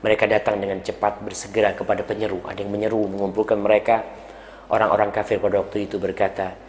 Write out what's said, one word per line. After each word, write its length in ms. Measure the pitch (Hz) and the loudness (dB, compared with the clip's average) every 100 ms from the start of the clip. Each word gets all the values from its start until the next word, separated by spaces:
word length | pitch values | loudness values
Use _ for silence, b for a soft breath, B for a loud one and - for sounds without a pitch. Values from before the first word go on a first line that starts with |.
Mereka 300 | 110 107 107 | 2 2 4
datang 320 | 107 113 104 | 2 2 0
dengan 160 | 98 95 | -2 -4
cepat 400 | - - 104 - | -6 -2 -2 -2
bersegera 540 | 104 - - 101 104 | -8 -8 -4 2 2
kepada 320 | 92 98 101 - | 2 -2 -2 -2
penyeru. 340 | 104 107 92 92 | -4 -2 -4 -6
Ada 160 | 95 | -8
yang 80 | 101 | -4
menyeru 300 | 104 110 110 | -2 0 0
mengumpulkan 540 | 104 98 98 95 110 107 | 0 -2 -2 0 2 2
mereka. 480 | 104 107 - 113 - B B B B B B | 4 4 6 2 0 B B B B B B
Orang-orang 400 | 110 107 98 104 | 2 4 4 2
kafir 320 | 104 104 104 | 0 0 0
pada 180 | 101 98 | 2 0
waktu 300 | 95 107 101 | 0 -4 -4
itu 80 | 101 | -2
berkata 560 | 92 92 98 - 92 - | -4 0 -2 0 -6 -6